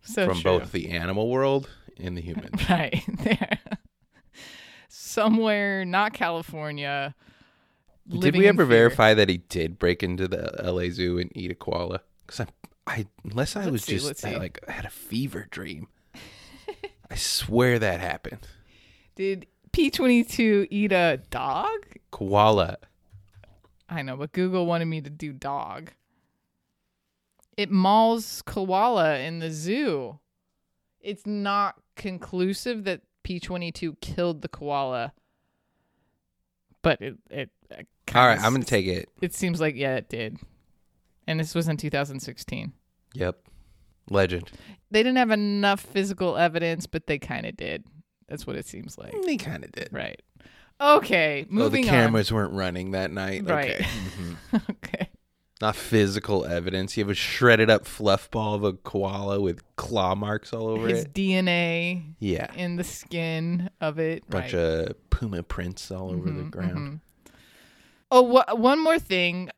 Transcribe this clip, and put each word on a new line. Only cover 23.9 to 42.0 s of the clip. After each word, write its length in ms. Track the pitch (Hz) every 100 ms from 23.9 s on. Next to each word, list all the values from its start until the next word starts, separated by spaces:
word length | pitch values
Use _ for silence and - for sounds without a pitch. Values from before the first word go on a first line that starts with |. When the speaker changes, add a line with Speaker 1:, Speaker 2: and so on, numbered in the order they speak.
Speaker 1:
I 100 | 165
know, 140 | 135 131
but 160 | 147
Google 320 | - 185 185 175
wanted 200 | 170 165
me 140 | 160
to 80 | 143
do 220 | 151 151
dog. 580 | 135 139 139 - - 160 _ _ _ _ _ _ _ _ _ _ _ _ _ _ _ _ -
It 140 | 208
mauls 720 | 190 185 214 226 233 220 - -
koala 720 | - 190 185 233 226 160 143
in 200 | 143 165
the 100 | 165
zoo. 680 | 156 165 240 285 147 120 147 _ _ _ _ _ _ _ _
It's 260 | - 208 208
not 500 | 208 202 202 202 - _ -
conclusive 880 | 202 180 - 180 185 196 247 226
that 180 | 196 175 _ _
P 160 | - 180
twenty-two 540 | - 180 175 - 165 151
killed 420 | - - 175 156
the 60 | 156
koala, 640 | - 147 143 135 127 123 _ _ _ _ _ _ _ _ _ _ _ _ _ _ _ _ _
but 180 | 170 143
it, 140 | 117 - _
it, 200 | 143 127 _ _
it 160 | - - _ -
Speaker 2:
All 120 | 123 127
right, 80 | 107
Speaker 1:
kinda 100 | 110
Speaker 2:
I'm 60 |
gonna 100 | 131
Speaker 1:
s-, 60 | 117
Speaker 2:
take 180 | 110 92
it. 220 | 90 - _
Speaker 1:
it 140 | 175
seems 260 | - 185 170
like, 140 | 156 127
yeah, 200 | 135 131
it 120 | -
did. 300 | 117 110 - - _ _ _ _ _ _ _ -
And 120 | 160
this 140 | 156
was 140 | 170 160
in 80 | 151
two 140 | 151
thousand 300 | 143